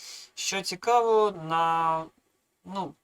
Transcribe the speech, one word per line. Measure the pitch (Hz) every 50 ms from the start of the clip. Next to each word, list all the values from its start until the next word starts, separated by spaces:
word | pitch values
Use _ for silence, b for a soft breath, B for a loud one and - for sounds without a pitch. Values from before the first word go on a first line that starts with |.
| B B B B B B B
Що | - - - 190 196
цікаво, | 185 - 185 180 - 233 240 240 233 226 220 214 214 208
на, | 190 170 156 160 165 165 165 165 165 165 165 165 160 160 160 160 _ _ _ _ _ _ _ _ _ _ -
ну, | 175 190 196 180 139 - _